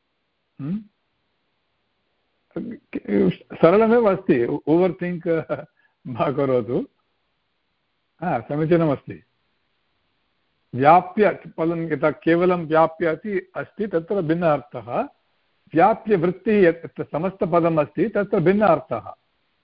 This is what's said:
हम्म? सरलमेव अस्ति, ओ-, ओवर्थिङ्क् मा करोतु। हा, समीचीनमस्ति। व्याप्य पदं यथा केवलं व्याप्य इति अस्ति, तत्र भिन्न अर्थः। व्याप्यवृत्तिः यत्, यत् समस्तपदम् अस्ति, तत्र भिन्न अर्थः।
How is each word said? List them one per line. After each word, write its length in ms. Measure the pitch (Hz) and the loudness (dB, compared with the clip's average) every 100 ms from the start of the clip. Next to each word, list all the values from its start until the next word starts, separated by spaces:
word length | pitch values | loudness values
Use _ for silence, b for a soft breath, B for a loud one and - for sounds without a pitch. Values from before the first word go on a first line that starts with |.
| _ _ _ _ _ - | _ _ _ _ _ -14
हम्म? 240 | 139 208 214 _ _ _ _ _ _ _ _ _ _ _ _ _ _ _ _ - - - _ - - 202 190 - - | -10 -10 -10 _ _ _ _ _ _ _ _ _ _ _ _ _ _ _ _ -14 -14 -16 _ -14 -4 0 0 -2 -10
सरलमेव 640 | - 165 202 226 240 220 185 | 0 4 4 4 2 2 0
अस्ति, 300 | - 139 120 | 0 0 0
ओ-, 140 | 143 - | -4 0
ओवर्थिङ्क् 960 | 165 185 - 180 175 165 165 - - 160 _ _ _ - | 2 2 -2 -8 -6 -4 -4 -4 -10 -10 _ _ _ -12
मा 260 | 117 151 | -4 -4
करोतु। 560 | 131 139 127 110 147 277 _ _ _ _ _ _ _ _ _ _ _ _ _ | -2 0 0 -2 -6 -6 _ _ _ _ _ _ _ _ _ _ _ _ _
हा, 180 | 175 131 | -6 -6
समीचीनमस्ति। 840 | - 147 160 170 160 131 - 90 _ _ _ _ _ _ _ _ _ _ _ _ _ _ _ | -4 -4 0 2 2 -2 -6 -20 _ _ _ _ _ _ _ _ _ _ _ _ _ _ _
व्याप्य 560 | 120 139 180 180 - 196 | 2 6 6 4 0 0
पदं 640 | - 165 - 165 170 165 | 0 -8 -6 -4 -4 -4
यथा 180 | 147 156 | -2 -2
केवलं 560 | 135 165 170 180 180 156 | 0 0 2 2 0 0
व्याप्य 460 | 156 160 160 165 | 2 2 0 -4
इति 400 | 160 214 190 - 147 | -4 -6 -8 -8 -10
अस्ति, 300 | 139 - 214 | -12 -8 -6
तत्र 360 | 165 165 202 | -4 -4 -4
भिन्न 200 | 151 165 | -2 0
अर्थः। 680 | 170 143 - 127 107 143 285 _ _ _ _ _ _ | 0 -2 -4 -16 -8 -6 -8 _ _ _ _ _ _
व्याप्यवृत्तिः 920 | 156 190 220 214 202 175 180 226 208 175 | 2 2 2 0 0 0 -2 0 4 4
यत्, 320 | 165 147 - | 2 -6 -12
यत् 120 | - | -8
समस्तपदम् 680 | 143 185 - 180 170 170 160 | -6 -6 -4 -2 2 2 0
अस्ति, 300 | 143 - 220 | -2 -2 -2
तत्र 320 | 208 202 214 | -2 -2 0
भिन्न 200 | 165 202 | 2 2
अर्थः। 540 | 202 156 - 113 90 - _ _ _ _ | 2 2 -2 -8 -10 -18 _ _ _ _